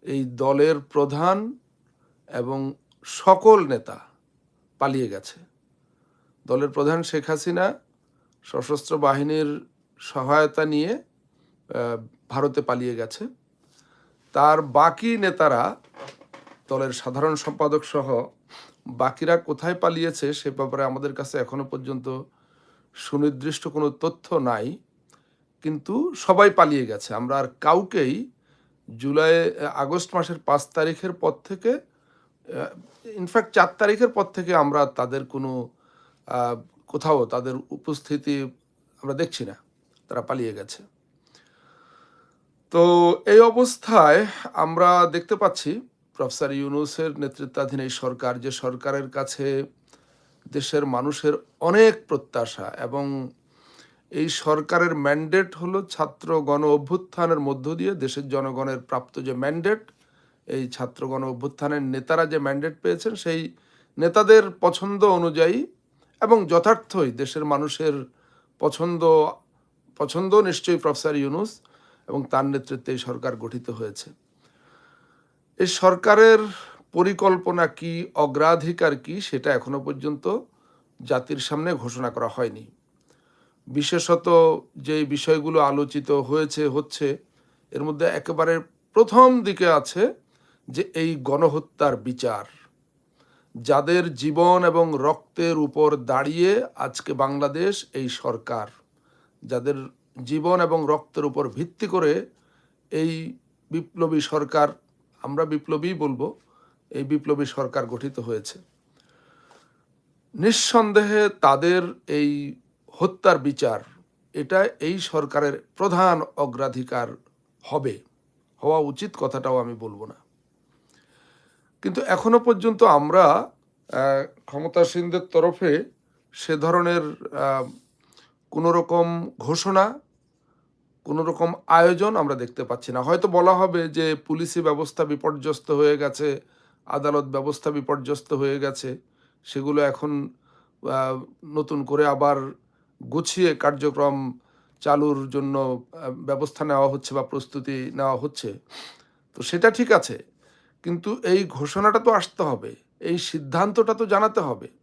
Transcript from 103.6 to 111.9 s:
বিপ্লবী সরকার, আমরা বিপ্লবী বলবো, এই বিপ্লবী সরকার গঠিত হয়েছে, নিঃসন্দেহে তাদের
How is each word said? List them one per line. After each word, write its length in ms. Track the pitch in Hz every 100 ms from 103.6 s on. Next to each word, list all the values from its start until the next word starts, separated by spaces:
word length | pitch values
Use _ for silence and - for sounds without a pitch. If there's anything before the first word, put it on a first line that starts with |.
| _
বিপ্লবী 500 | 160 170 - 165 156
সরকার, 480 | 147 156 147 156 147 - _ _ _ _
আমরা 220 | 131 143
বিপ্লবী 500 | 160 151 151 156 165
বলবো, 460 | 180 147 127 139 - _ _ _ _ _
এই 140 | -
বিপ্লবী 400 | 135 151 147 147
সরকার 420 | 139 - 127 139 127
গঠিত 320 | 120 135 135
হয়েছে, 400 | 117 113 104 - _ _ _ _ _ _ _ _ _ _ _ _ _ _ _ _ _
নিঃসন্দেহে 960 | - 190 226 - 240 214 208 208 214 208
তাদের 540 | 202 147 139 170 180 175